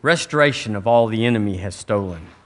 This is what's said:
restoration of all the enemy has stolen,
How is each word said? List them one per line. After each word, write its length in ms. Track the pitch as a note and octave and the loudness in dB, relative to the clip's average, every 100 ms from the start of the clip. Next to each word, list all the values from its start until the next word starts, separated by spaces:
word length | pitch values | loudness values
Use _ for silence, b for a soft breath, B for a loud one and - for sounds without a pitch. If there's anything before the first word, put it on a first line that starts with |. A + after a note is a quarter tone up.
restoration 720 | C#3 E3+ - D3+ D3 B2 A2 | 0 0 0 2 2 2 -4
of 120 | G#2 G#2 | -4 2
all 200 | A#2+ A2+ | 4 4
the 200 | A2 A#2 | 2 0
enemy 320 | A#2 G#2 F#2 | 2 0 -4
has 160 | G2 | -8
stolen, 520 | - - G#2 F#2+ E2+ E2 - | -10 -4 -2 -4 -10 -16 -20